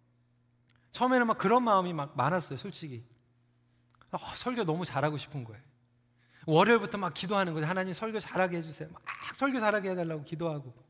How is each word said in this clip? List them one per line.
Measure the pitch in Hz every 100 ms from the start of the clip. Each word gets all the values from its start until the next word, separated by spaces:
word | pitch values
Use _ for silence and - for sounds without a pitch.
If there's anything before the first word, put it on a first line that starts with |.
| _ _ _ _ _ _ _ _ _
처음에는 | - 254 254 233
막 | 220
그런 | 196 240
마음이 | 240 190 180
막 | 160 139 135
많았어요, | 131 180 - 127
솔직히. | 202 - 156 120 120 _ _ _ _ _ _ _ _ _ _
아, | 185 - -
설교 | 247 240 180
너무 | 160 175
잘하고 | 139 151 147
싶은 | - 143
거예요. | 117 107 - _ _ _ _ _ _ _ -
월요일부터 | 156 196 233 202 202
막 | 180 -
기도하는 | 185 202 185 160
거죠. | 156
"하나님, | 185 190
설교 | 170 220 214
잘하게 | - 180 185 175
해주세요." | 160 147 160
막 | 170 - - -
설교 | - 277 262
잘하게 | 214 208 190
해달라고 | 180 165 156
기도하고. | 143 156 165 147 127 -